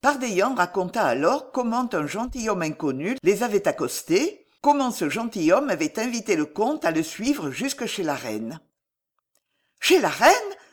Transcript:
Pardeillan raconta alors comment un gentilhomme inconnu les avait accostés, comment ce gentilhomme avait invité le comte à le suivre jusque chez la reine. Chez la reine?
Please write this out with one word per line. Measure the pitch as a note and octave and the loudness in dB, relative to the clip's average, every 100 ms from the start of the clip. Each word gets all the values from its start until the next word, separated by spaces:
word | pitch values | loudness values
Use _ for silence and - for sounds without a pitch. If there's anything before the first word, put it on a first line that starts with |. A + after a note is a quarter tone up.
Pardeillan | C4+ C#4+ B3+ F3+ G#3+ | 2 0 -2 0 0
raconta | C4 F3+ - F3+ - | 2 0 0 -2 0
alors | F3 A#2+ D#3 C4+ C4+ | 0 2 2 0 -2
comment | - A#3+ A#3 B3 | -4 -2 -2 -2
un | F3+ | -2
gentilhomme | D3 F3 B3 B3+ A3 G3 | -4 -4 -6 -6 -4 -2
inconnu | D#3+ D3+ D3 C3 E3 C4 | -2 -4 -4 -2 -4 0
les | D#3+ G3+ | 2 2
avait | A#3+ G#3 - | 2 0 0
accostés, | - D3+ - - F3 D4+ - _ _ | -2 -4 -6 0 2 2 -4 _ _
comment | C#4+ C#4+ B3+ | 2 2 2
ce | - D#3 | -2 -4
gentilhomme | G3+ A3+ A3 D#3+ G3 C#4+ | -2 -4 0 4 4 2
avait | F3 D#3 - | -2 -2 -2
invité | B3 A#3 A3 | -4 -4 -2
le | F3 | 0
comte | D3+ - A3+ D4+ | 0 -2 -2 0
à | F3 | -2
le | D#3+ | -2
suivre | D#3+ - A3+ C#4 D#3 | -4 -4 -2 -2 -2
jusque | B2 C4 - C4+ | -6 -6 -6 -6
chez | - | -4
la | E3 | -4
reine. | C3+ A#2 G#2+ A2+ D#3 _ _ _ _ _ _ _ _ _ _ _ _ | -4 -4 -6 -6 -12 _ _ _ _ _ _ _ _ _ _ _ _
Chez | - F4+ | 4 4
la | F#3+ | 4
reine? | - A#3+ G#4 G#4 - _ | 4 6 6 2 -12 _